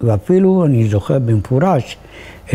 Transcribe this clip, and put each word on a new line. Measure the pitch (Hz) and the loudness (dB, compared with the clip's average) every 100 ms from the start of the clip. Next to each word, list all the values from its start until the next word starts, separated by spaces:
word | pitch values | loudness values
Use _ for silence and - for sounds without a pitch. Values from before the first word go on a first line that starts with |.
ואפילו | 117 104 - 185 190 190 156 | -2 -2 0 2 2 2 2
אני | 120 110 | 2 2
זוכר | 101 - 139 | 0 0 -2
במפורש | 117 110 - 127 185 151 - - - - - - - | 0 -2 0 0 0 0 -4 -12 -20 -20 -20 -18 -4